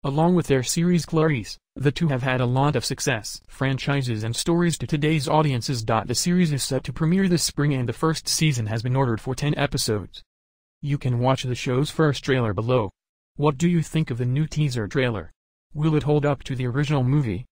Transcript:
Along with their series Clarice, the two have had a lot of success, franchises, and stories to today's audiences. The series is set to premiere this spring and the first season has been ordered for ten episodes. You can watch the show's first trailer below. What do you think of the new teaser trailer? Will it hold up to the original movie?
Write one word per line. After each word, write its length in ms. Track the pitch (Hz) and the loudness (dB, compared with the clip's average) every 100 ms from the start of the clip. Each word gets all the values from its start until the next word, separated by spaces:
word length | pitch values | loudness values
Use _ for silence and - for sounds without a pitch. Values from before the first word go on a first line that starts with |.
Along 320 | 143 143 165 180 | -2 2 4 4
with 120 | - | 4
their 140 | 135 | 0
series 440 | 123 - 175 175 - | 2 0 2 2 2
Clarice, 520 | 160 160 139 95 - _ - | 0 2 0 -4 -14 _ -2
the 160 | 143 | -2
two 160 | - 170 | 0 0
have 140 | 131 | 0
had 180 | 135 127 | 0 0
a 40 | 123 | 2
lot 300 | 127 143 135 | 2 2 0
of 80 | |
success, 580 | - 135 - 120 - - - | -4 -4 -2 -2 -4 -14 -18
franchises, 760 | - 135 135 - 139 127 110 113 | -4 -2 -2 -2 -2 -2 -4 -4
and 100 | 117 | -4
stories 420 | - 170 175 156 | 0 2 2 -2
to 60 | 120 | -2
today's 440 | 156 151 160 135 | 0 2 0 2
audiences. 560 | 156 156 127 - 127 110 | 2 2 0 -2 -4 0
The 280 | 110 101 | -2 0
series 380 | 120 175 180 170 | -2 2 2 2
is 100 | 143 | 0
set 220 | - 131 | -2 -4
to 100 | - | -4
premiere 360 | - 160 185 196 | -2 0 2 2
this 140 | 170 | 2
spring 300 | - - 143 | 0 0 0
and 140 | 135 120 | 0 -2
the 60 | |
first 340 | - 160 156 - | 0 0 -2 -4
season 380 | - 156 123 107 | 0 2 2 -2
has 180 | 110 | -2
been 140 | 123 131 | 0 0
ordered 240 | 131 113 | 2 0
for 120 | - | -4
ten 240 | 131 143 151 | -2 -2 0
episodes. 640 | 143 139 - 107 90 - - _ _ _ _ _ | 0 -2 -2 -2 -4 -16 -20 _ _ _ _ _
You 160 | 147 143 | -4 -2
can 220 | 131 120 | 0 0
watch 240 | 123 131 | 2 0
the 120 | 131 123 | -2 -4
show's 340 | - 127 147 | -2 0 0
first 360 | - 156 131 - | 2 2 2 0
trailer 280 | 131 117 | 0 2
below. 380 | 98 113 127 101 _ _ _ _ - | -2 0 0 0 _ _ _ _ 0
What 200 | 147 135 | 0 2
do 100 | 170 | 2
you 140 | 175 | 2
think 300 | 156 160 156 | 0 -2 -2
of 60 | 117 | -2
the 80 | 123 | -2
new 220 | 135 156 | 0 -2
teaser 400 | 151 151 123 101 | 0 -2 -2 -2
trailer? 420 | 143 123 107 76 _ _ _ _ | 0 0 -2 -8 _ _ _ _
Will 220 | 147 156 151 | -2 2 2
it 80 | |
hold 220 | 143 147 143 | 2 2 2
up 160 | 139 | -2
to 120 | - 127 | -4 -4
the 120 | 123 | -2
original 360 | 120 143 147 | 0 0 2
movie? 420 | 123 143 127 92 127 | 4 2 2 -2 -8